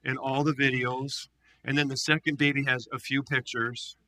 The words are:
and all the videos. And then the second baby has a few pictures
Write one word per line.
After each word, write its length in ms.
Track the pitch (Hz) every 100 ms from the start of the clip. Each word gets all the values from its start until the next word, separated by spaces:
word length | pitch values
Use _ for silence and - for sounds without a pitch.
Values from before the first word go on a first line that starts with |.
and 140 | - 131
all 260 | 135 135
the 100 | 143
videos. 720 | 139 139 127 123 127 139 - - _ _ _
And 120 | - 139
then 120 | 143
the 80 | 131
second 420 | - 156 156 143
baby 260 | 147 139
has 220 | 139 127 117
a 60 | 131
few 240 | - 135
pictures 760 | 139 135 127 120 117 117 - -